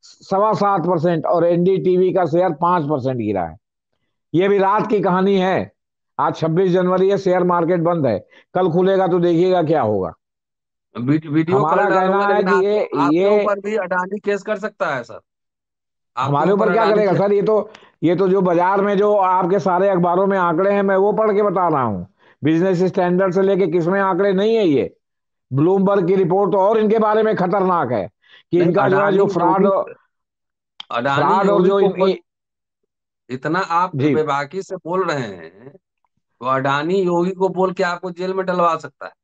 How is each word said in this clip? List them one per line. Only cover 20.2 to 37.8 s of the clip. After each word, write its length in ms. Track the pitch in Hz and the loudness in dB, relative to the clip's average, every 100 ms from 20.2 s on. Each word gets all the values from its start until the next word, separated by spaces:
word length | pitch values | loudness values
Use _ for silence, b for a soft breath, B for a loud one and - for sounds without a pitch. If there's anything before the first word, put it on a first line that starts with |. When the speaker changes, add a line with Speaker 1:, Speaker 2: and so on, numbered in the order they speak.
| 196 | 0
Speaker 1:
में 120 | 196 | 0
आंकड़े 340 | 175 165 196 | 0 0 0
हैं, 100 | 202 | 0
मैं 140 | 196 190 | 2 2
वो 160 | 202 | 2
पढ़ 200 | 214 220 | 0 0
के 100 | 202 | 2
बता 260 | 208 190 180 | 0 0 0
रहा 140 | 151 | 0
हूँ। 240 | 120 98 87 b b b | -2 -4 -10 b b b
बिजनेस 380 | 135 165 190 175 | -2 0 0 0
स्टैंडर्ड 520 | 185 196 180 180 190 | 0 0 0 2 0
से 80 | 180 | 0
लेके 240 | 190 190 190 | 0 0 0
किसमें 340 | 175 165 196 | 0 0 0
आंकड़े 320 | 196 180 202 | 0 0 0
नहीं 240 | 190 214 226 | 0 0 0
है 100 | 190 | 2
ये। 280 | 135 101 - _ _ _ _ _ | 0 -2 -8 _ _ _ _ _
ब्लूमबर्ग 540 | 127 160 196 190 202 170 | 0 2 2 2 2 2
की 80 | |
रिपोर्ट 380 | 190 180 190 202 | 0 2 0 0
तो 60 | 196 | 2
और 200 | 190 226 | 2 2
इनके 200 | 214 220 | 0 0
बारे 240 | 214 220 | 2 2
में 140 | 220 175 | 0 0
खतरनाक 560 | 180 202 185 170 135 | -2 0 0 0 -2
है 180 | 117 90 _ b b b | -4 -6 _ b b b
कि 80 | 175 | 0
Speaker 2:
नहीं, 100 | 175 | 2
Speaker 1:
इनका 200 | 175 - | 2 2
जो 120 | 190 | 2
है 120 | 202 | 2
जो 140 | 190 202 | 2 0
Speaker 2:
अडानी 80 | |
Speaker 1:
फ्रॉड, 300 | 175 175 190 | 0 0 2
Speaker 2:
योगी, 300 | 196 190 - - _ _ _ _ _ _ _ _ - | 2 0 -4 -12 _ _ _ _ _ _ _ _ -10
अडानी 320 | 117 131 139 | -6 -2 0
Speaker 1:
फ्रॉड 160 | 143 180 | 0 2
और 80 | 196 | 2
Speaker 2:
योगी 180 | 202 | 2
Speaker 1:
जो 60 | 185 | 2
Speaker 2:
को 100 | 196 | 2
Speaker 1:
इन-, 180 | 190 180 | 0 0
Speaker 2:
बोल, 120 | 190 | -2
Speaker 1:
इ-, 60 | 180 _ _ _ _ _ _ _ _ _ _ _ | -2 _ _ _ _ _ _ _ _ _ _ _
Speaker 2:
इतना 280 | 127 151 170 | -10 -4 -4
आप 380 | 190 170 185 156 | -2 -2 -2 -2
Speaker 1:
जी। 180 | 147 | 0
Speaker 2:
बेबाकी 480 | 147 147 139 143 190 | 0 0 -4 -4 -10
से 140 | 190 185 | -10 -12
बोल 280 | 160 185 | -6 -4
रहे 140 | 180 147 | -2 -4
हैं, 500 | 117 92 80 92 127 - _ _ _ _ _ _ | -6 -12 -18 -20 -20 -20 _ _ _ _ _ _
तो 60 | 123 | -4
अडानी 480 | 135 135 139 156 | -2 0 -2 -2
योगी 360 | 190 180 175 175 | 0 0 0 -2
को 180 | 185 190 | -2 -2
बोल 240 | 175 190 | 0 -2
के 100 | 180 | 0